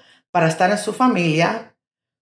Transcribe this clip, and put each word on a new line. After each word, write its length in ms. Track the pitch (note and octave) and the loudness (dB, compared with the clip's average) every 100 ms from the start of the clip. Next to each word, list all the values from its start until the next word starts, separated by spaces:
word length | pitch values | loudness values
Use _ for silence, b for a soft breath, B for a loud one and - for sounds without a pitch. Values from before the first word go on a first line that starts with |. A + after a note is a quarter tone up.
| B B _ | B B _
para 180 | F3+ D#3+ | 0 0
estar 220 | D#3+ F#3 | 2 0
en 80 | G#3 | 0
su 160 | - | -4
familia, 840 | G#3 B3 G3+ E3+ D#3 F3 A3 - _ _ _ _ _ | 0 0 2 0 0 0 -2 -10 _ _ _ _ _